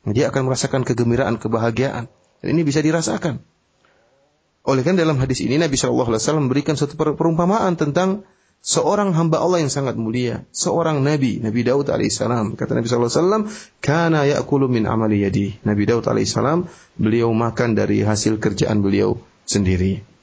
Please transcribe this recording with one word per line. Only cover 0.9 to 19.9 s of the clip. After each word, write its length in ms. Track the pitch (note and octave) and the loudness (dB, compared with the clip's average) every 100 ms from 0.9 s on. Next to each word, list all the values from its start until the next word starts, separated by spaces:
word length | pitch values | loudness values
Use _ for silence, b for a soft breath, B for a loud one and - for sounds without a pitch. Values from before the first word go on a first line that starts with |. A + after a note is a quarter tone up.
| A#2 A#2 A#2 C3+ A2+ | 0 2 2 0 -2
kebahagiaan. 680 | A2+ A2+ A#2 A2+ C3+ - A#2 _ _ _ | -2 -2 0 0 -4 -4 -12 _ _ _
Dan 80 | - | -2
ini 80 | D#3 | 0
bisa 240 | D#3 C#3 D3+ | 2 2 0
dirasakan. 560 | E3 D#3+ G#3+ E3 B2 - _ _ _ b b b b b _ _ _ - | 0 -2 -4 -4 -6 -12 _ _ _ b b b b b _ _ _ -2
Oleh 160 | C3+ C3 | 0 2
karena 160 | F#3+ | 2
dalam 160 | D#3+ C#3 | 2 0
hadis 240 | B2+ B2+ | 0 -2
ini 160 | G#2+ C#3 | 0 0
Nabi 240 | E3 C3 | 0 0
sallallahu 320 | B2+ B2 A#2 | 0 0 0
alaihi 80 | A2 | 0
wasallam 220 | B2+ D#3 C3+ | 0 0 0
memberikan 320 | C#3 C#3+ D3 | 0 -2 -2
suatu 160 | C#3+ | -4
per-, 240 | - D3+ D3 | -2 -2 0
perumpamaan 560 | E3 E3 F3 A3 G3 | 0 2 2 2 0
tentang 480 | E3 D3 C#3+ F#3+ G3+ B B B B | 0 0 0 0 -2 B B B B
seorang 560 | - - D3+ G3+ G3+ E3 | -2 0 2 2 2 2
hamba 240 | E3 D#3+ | 2 2
Allah 240 | E3 F3+ | 2 2
yang 80 | C#3+ | 0
sangat 240 | C#3 C3+ A2 | -2 -4 -4
mulia, 480 | A2 A#2+ A#2+ A2 - | -4 -2 -2 -4 -10
seorang 480 | - E3+ E3 D#3+ D3+ | -6 -2 0 0 0
nabi, 400 | C3+ D3 C3 G#2 | 0 2 0 0
Nabi 240 | A2 A2+ | -2 0
Daud 240 | A#2+ C#3 C#3 | 2 0 2
alaihissalam. 720 | - A2 - A2 A#2+ G2+ - | 0 0 0 -2 0 -2 -4
Kata 160 | - A#2 | -4 -2
Nabi 160 | A#2 | 0
sallallahu 160 | A#2+ A#2+ | 0 2
alaihi 160 | D3 | 2
wasallam, 200 | F3 A3 G#3+ B B _ | 2 0 -2 B B _
"Kana 480 | - D#3 E3 D#3+ C#3+ | 0 2 2 2 2
ya'kulu 400 | C#3 C3 C#3 C3+ | 0 0 0 2
min 160 | A#2+ | 2
amali 400 | G#2+ A2+ A2 G#2 | 0 0 2 2
yadi." 320 | G2 G2+ G2+ - | 2 0 -2 -4
Nabi 240 | G#2+ G#2 G#2 | -2 0 2
Daud 160 | A#2 | 0
alaihissalam, 640 | - A2 G#2+ A2+ A#2 E3 F3 B B - | 0 0 0 0 0 0 -4 B B -2
beliau 320 | G#2+ A#2 A#2 | 0 2 2
makan 480 | A2+ A#2 A2+ A#2+ G#2 | 2 0 0 0 0
dari 240 | G2+ G#2+ | 2 2
hasil 320 | G#2 G#2+ A2 A2 | 0 0 0 0
kerjaan 400 | A2 G2 G#2+ G#2 | -2 -2 0 0
beliau 320 | G2 G2+ G2+ G#2 - _ - | 2 2 0 -2 -8 _ -4
sendiri. 560 | G2+ F#2+ F#2 F#2 | -2 0 0 0